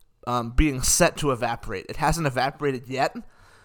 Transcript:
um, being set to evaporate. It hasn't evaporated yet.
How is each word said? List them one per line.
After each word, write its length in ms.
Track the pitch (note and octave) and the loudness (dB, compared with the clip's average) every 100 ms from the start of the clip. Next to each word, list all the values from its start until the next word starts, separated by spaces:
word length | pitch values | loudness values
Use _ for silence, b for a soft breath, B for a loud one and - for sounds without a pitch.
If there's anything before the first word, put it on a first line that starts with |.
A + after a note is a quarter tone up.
| b _ - | b _ -4
um, 260 | A#2+ A#2 | -4 -2
being 300 | B2 D#3 B2+ | 2 2 2
set 360 | - - E3+ - | 0 4 4 4
to 140 | D3 | 0
evaporate. 560 | B2 A#2 A#2 - G2 - | 0 -2 -4 -6 -8 -8
It 80 | - | -2
hasn't 300 | D3 D#3+ D3+ | 0 2 0
evaporated 600 | B2+ C3 C3+ C#3+ B2+ A#2+ | 0 -2 -2 -2 -2 -6
yet. 280 | C3 D3 A#3+ - b b b | -2 -2 -2 -16 b b b